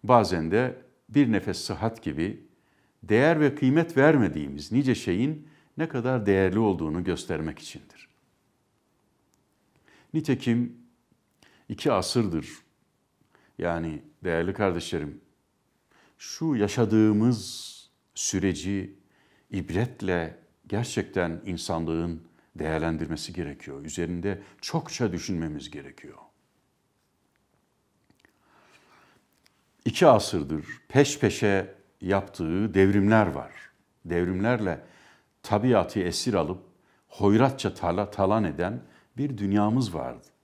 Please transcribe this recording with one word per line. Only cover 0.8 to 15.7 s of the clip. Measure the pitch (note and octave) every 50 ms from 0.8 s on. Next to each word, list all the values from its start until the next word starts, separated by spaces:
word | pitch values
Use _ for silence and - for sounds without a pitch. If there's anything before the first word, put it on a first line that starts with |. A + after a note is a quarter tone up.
| - _ _ _ _ -
bir | - C#3+ C#3+ A#2
nefes | A2 F#2+ - G#2 F2+
sıhhat | - - - G2+ - A2 A2+ - - -
gibi | - C#2 C#2+ E2+ G2 - - - _ _ _ _ _ _ _ _ _ _ _ -
değer | G2 G#2 A2+ C#3 D#3 E3+ D3+
ve | D3+ C3+ -
kıymet | - C3 B2+ C#3 E3 E3 E3 -
vermediğimiz | C3+ C#3 D#3 D#3 C3+ G#2+ E2+ C#2+ D#2 D2 C#2 C#2+ D2 C#2+ -
nice | G#2+ C3 C#3 B2+ A#2
şeyin | - - - F2 G2 B2 D3 D#3 D3+ - - _ _ _ _ _
ne | - D#3+ D#3
kadar | - B2 A#2 B2+ C3 B2 G#2
değerli | G2+ G2 F#2+ F#2+ F#2 F#2 A2
olduğunu | A2+ G#2 F#2 D#2+ E2 D#2 D2+ F2 E2+
göstermek | F2+ F2 D#2+ - - F2 D2+ D#2 D#2+ C#2+ -
içindir. | - - - - - _ - - - _ _ _ _ _ _ _ _ _ _ _ _ _ _ _ _ _ _ _ _ _ _ _ _ _ _ _ _ _ _ _ _ _ _ _ _ _ _ _ _ _ -
Nitekim | D#3 D#3 - C3 B2+ - B2 A2+ A#2+ B2 A#2+ - - - _ _ _ _ _ _ _ _ _ _ _ _ _ _ _ _ -
iki | G#2+ - - D3+
asırdır, | A#2 F#2+ F#2 - - B2+ A2 F#2+ E2+ D#2 D2+ - - - _ _ _ _ _ _ _ _ _ _ _ _ _ _ _ _ _ _ _
yani | - E2+ F2 E2+ E2+ E2 D#2+ D#2 C#2+ - - _ _ -
değerli | F2+ E2 E2 E2+ F2+ F#2+
kardeşlerim, | - G#2+ F#2+ E2+ E2+ - - - D#2+ D#2 D2 - - _ _ _ _ _ _ _ _ _ _